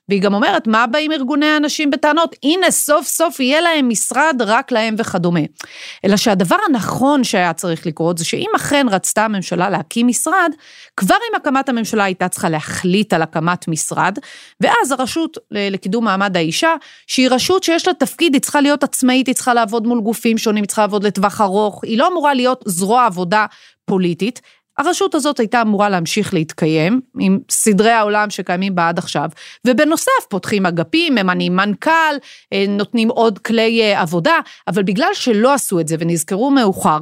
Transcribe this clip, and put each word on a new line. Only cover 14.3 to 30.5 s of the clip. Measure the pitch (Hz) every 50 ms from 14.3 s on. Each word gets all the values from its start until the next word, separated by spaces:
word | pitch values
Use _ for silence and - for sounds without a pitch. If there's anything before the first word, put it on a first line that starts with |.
| - - - - _ _
ואז | 196 - - 480 403 262
הרשות | 381 - 262 214 - 330 330 311 - - - _
ל-, | - 208 202 202 196
לקידום | 185 - 190 190 240 233
מעמד | 214 190 190 196 202 185 180
האישה, | 165 160 165 - - 320 330 294 - - - - _ -
שהיא | - - 254 254
רשות | 254 247 - - 370 370 -
שיש | - 330 330 - 370
לה | 349
תפקיד, | - 269 - - - 339 339 262
היא | 254
צריכה | - - - 294
להיות | 277 285 294 285 294
עצמאית, | - - - 262 247 254 262 254 269
היא | 240
צריכה | - - 247 240
לעבוד | 233 226 202 226 233 214 240
מול | 240 240
גופים | 202 220 226 - - 233 226 220
שונים, | - 226 208 214 208
היא | 196
צריכה | - 220
לעבוד | 214 202 208 208 190 208
לטווח | 196 - 190 202 190 -
ארוך, | 214 190 185 208 214 208 185 - -
היא | - 226 220
לא | 294 359
אמורה | 370 330 294 294 285
להיות | 254 247 254 254 254 - 214
זרוע | 175 165 196 190 226 254 247
עבודה | 226 180 175 180 175 202 214 208 214 - - - - _ _ _
פוליטית. | - 202 185 180 175 170 - 185 233 247 - - _ _ _ _ _ _ -
הרשות | 285 339 349 - 392 381 -
הזאת | 311 247 294 285 -
הייתה | 233 196 - 240
אמורה | 233 220 208 190 208 208
להמשיך | 196 175 165 156 - 214 196 - -
להתקיים | 165 160 156 - - 175 156 160 160 156 180 233 254 254 - _ -
עם | 196 190 190 - - -
סדרי | - - - 220 208 185 214 226
העולם | 233 226 208 208 208 208 214 208
שקיימים | - - 180 - 180 175 190 202 190
בה | 175 165 165
עד | 170 185
עכשיו, | - - - 156 143 160 - - - - - - - 240
ובנוסף | 254 220 302 294 330 302 - - 539 508 - -
פותחים | - 185 - -